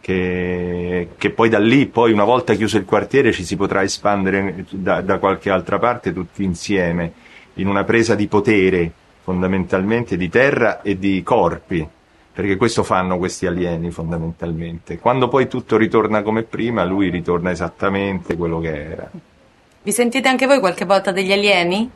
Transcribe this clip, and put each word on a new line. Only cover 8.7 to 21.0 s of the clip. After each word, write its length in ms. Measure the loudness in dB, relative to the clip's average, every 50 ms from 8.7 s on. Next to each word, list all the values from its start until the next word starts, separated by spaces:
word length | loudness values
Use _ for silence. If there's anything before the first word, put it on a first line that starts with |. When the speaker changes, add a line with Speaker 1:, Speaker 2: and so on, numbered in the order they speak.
| 2 2 0 -2 -4 _ _ _ _ _ _
Speaker 1:
fondamentalmente 920 | -6 -4 -2 0 0 0 -2 -2 0 0 -2 0 0 0 -2 -2 -2 -4
di 120 | -4 -4 0
terra 520 | 2 2 4 4 2 2 0 0 0 -2
e 180 | -4 -4 -4 -2
di 240 | 0 0 0 0 0
corpi, 640 | 0 2 2 2 2 0 -4 -8 _ -4 -4 -4 -6 _ _ _ _ _ _ _ _ _
perché 240 | -6 -2 -2 0
questo 260 | 2 2 0 2 0 0
fanno 340 | 0 2 0 2 0 -2 -2
questi 280 | -2 -4 -4 -4 -4
alieni 440 | -4 -2 -2 -2 -2 -2 -4 -4 -6
fondamentalmente. 1080 | -8 -8 -8 -6 -6 -6 -6 -6 -8 _ -8 -8 -6 -8 -8 -10 -12 -14 -12 -12 -14 -4
Quando 300 | 0 0 2 2 2 2
poi 200 | 2 2 0 0
tutto 280 | -2 -8 -4 0 2
ritorna 460 | 2 2 4 2 2 2 2 0 0 0
come 220 | 0 -2 -2 -4
prima, 400 | -4 -6 -4 -4 -2 0 0 0
lui 260 | 0 2 0 0 0
ritorna 400 | 0 -2 -2 0 -2 0 0 -2
esattamente 840 | -2 -2 -4 -8 -6 -4 -4 -2 -2 -2 -2 -2 -4 -6 -6 -6 -6
quello 240 | -4 -2 -4 -2 -4
che 300 | -4 -6 -6 -8 -8 -10
era. 200 | -12 -12 -14 -16 -16 -20 -20 _ _ _ _ _ _ _ _ _ _ _ _
Speaker 2:
Vi 100 | -6 -2
sentite 360 | 0 0 0 0 0 0 0
anche 180 | 0 2 4
voi 140 | 4 4 4
qualche 240 | 4 0 -2 -2 0
volta 280 | 2 2 2